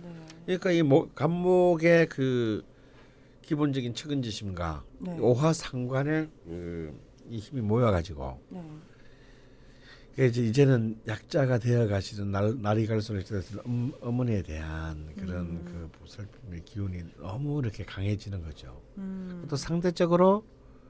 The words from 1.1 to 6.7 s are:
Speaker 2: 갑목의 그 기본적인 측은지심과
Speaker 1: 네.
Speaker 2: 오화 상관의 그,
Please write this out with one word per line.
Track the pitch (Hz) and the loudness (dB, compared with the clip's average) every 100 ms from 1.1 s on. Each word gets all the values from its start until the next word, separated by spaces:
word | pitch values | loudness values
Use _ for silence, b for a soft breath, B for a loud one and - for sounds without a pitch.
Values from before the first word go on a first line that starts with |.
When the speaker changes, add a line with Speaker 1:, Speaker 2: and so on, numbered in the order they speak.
| - | -2
Speaker 2:
갑목의 | 147 175 180 180 180 165 165 170 160 | -2 2 4 6 6 6 6 6 6
그 | - 131 123 113 101 - B B B B B B B | 2 0 2 0 -2 -6 B B B B B B B
기본적인 | - 147 147 135 120 117 | -6 0 0 0 -4 -6
측은지심과 | 156 143 120 104 104 87 85 73 - - | -4 -2 -2 -6 -6 -4 -4 -6 -10 -12
Speaker 1:
네. | 185 170 | -10 0
Speaker 2:
오화 | 117 120 160 | 4 4 4
상관의 | 160 - 127 123 131 143 156 156 - 85 | 2 -4 -6 -2 -2 0 0 -2 -8 -12
그, | 85 87 | -8 -6